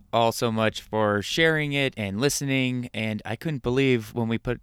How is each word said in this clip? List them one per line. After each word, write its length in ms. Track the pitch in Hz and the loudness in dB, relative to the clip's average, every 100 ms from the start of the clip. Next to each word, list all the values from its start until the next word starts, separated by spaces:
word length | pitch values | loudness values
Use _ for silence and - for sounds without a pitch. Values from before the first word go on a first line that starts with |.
| - | -2
all 200 | 117 117 | 2 2
so 200 | - 120 | 2 0
much 300 | 110 110 - | 2 0 0
for 400 | - 110 104 104 | -4 0 2 2
sharing 520 | - 165 160 156 147 | 0 2 2 2 0
it 200 | 143 135 107 | 0 -2 -2
and 240 | 98 101 | -4 0
listening. 720 | 139 - 139 135 127 123 120 113 | 0 0 0 0 0 -2 -6 -4
And 260 | 110 107 92 | -4 -4 -6
I 100 | 113 | -6
couldn't 260 | 165 139 | -6 -4
believe 520 | 123 131 135 120 107 117 | 0 2 4 2 0 -4
when 120 | 113 | -2
we 120 | 113 | -2
put, 200 | 127 120 | -4 -6